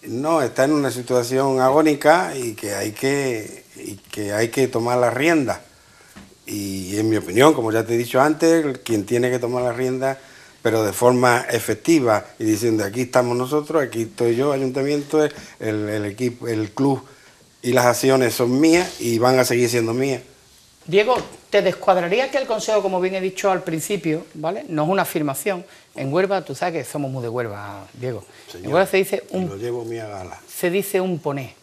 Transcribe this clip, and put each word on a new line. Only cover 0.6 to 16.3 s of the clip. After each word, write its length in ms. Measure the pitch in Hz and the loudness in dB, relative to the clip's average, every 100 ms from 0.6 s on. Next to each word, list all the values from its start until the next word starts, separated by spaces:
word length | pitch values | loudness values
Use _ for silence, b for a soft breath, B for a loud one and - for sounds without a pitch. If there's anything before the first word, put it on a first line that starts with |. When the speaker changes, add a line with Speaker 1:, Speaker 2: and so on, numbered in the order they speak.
| 135 | 2
Speaker 1:
en 80 | |
una 180 | 151 139 | 2 0
situación 680 | 120 120 127 120 131 139 131 | -4 0 0 2 0 2 4
agónica 720 | 131 143 156 139 147 170 185 147 | 4 6 4 4 4 4 2 -6
y 180 | 120 | -8
que 220 | 104 104 101 | -6 -6 -4
hay 160 | 107 | -6
que, 720 | 104 135 143 135 113 101 98 - - | -2 -2 0 -2 -4 -8 -16 -20 -16
y 180 | - 101 | -14 -14
que 380 | - - 101 | -14 -8 -4
hay 160 | 104 117 | -2 0
que 180 | 139 127 | 0 0
tomar 300 | 120 117 123 | 0 0 2
las 120 | 120 | 2
riendas. 460 | 117 151 165 123 90 - B B B B B B _ - | 2 2 2 0 -4 -8 B B B B B B _ -10
Y 520 | 104 101 95 92 101 | -6 -6 -6 -6 -2
en 100 | 110 | 0
mi 80 | 107 | 0
opinión, 360 | 90 95 147 | 0 6 6
como 180 | 143 113 | 6 0
ya 120 | 113 110 | 0 0
te 100 | 117 | -2
he 20 | |
dicho 240 | 120 131 | 0 2
antes, 420 | 143 151 165 165 147 | 2 4 4 4 0
el, 140 | 127 | -6
quien 240 | - 110 101 | -2 -2 0
tiene 260 | 120 123 | 0 0
que 80 | 123 | -2
tomar 240 | 117 123 | -2 -2
las 120 | 123 117 | -2 -2
riendas, 420 | 127 127 135 135 B B B B | -4 -2 -4 -4 B B B B
pero 220 | 117 110 | 0 2
de 100 | 107 | 0
forma 520 | 92 123 123 123 120 110 | 2 4 6 4 4 2
efectiva 760 | 117 107 107 - 165 120 104 - - | -4 -2 -4 4 4 4 0 -2 -4
y 40 | |
diciendo: 400 | 110 107 117 110 | 0 2 2 0
"Aquí 180 | 98 113 | -2 -4
estamos 340 | 123 127 123 120 | 0 2 2 0
nosotros, 460 | 127 151 147 160 | 0 -2 0 -2
aquí 200 | 135 117 | -2 -4
estoy 320 | 113 - 120 117 | -6 0 0 2
yo, 160 | 143 | 0
ayuntamiento, 680 | 139 135 131 139 147 143 156 | 0 -2 -2 -2 -2 0 2
el, 80 | 151 151 B B | 2 -2 B B
el 460 | 110 107 107 107 104 | -4 -2 -2 -4 -4
equipo, 420 | 101 123 | -2 -4